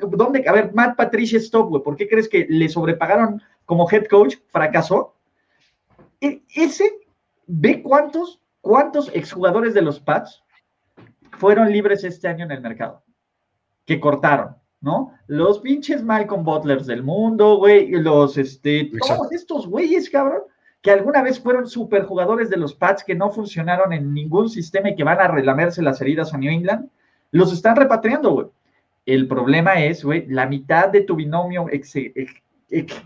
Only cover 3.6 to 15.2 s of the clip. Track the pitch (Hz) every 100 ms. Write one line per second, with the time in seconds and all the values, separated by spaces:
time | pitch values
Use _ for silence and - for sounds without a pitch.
3.6 | - 170 175 214 214 202 214 - _ 165
4.6 | 156 - - 202 - _ _ _ _ _
5.6 | _ _ _ _ _ _ 285 269 _ -
6.6 | 320 - 415 - _ _ _ _ - 165
7.6 | 208 - 254 285 294 320 349 - _ _
8.6 | 190 247 302 294 269 170 143 180 185 220
9.6 | 233 202 160 135 - 165 - - _ _
10.6 | _ _ _ _ - _ _ - 190 214
11.6 | 220 208 202 196 180 170 180 165 170 135
12.6 | 120 110 113 - _ _ _ _ _ _
13.6 | _ _ - 147 147 143 151 139 107 -
14.6 | _ _ 139 190 269 _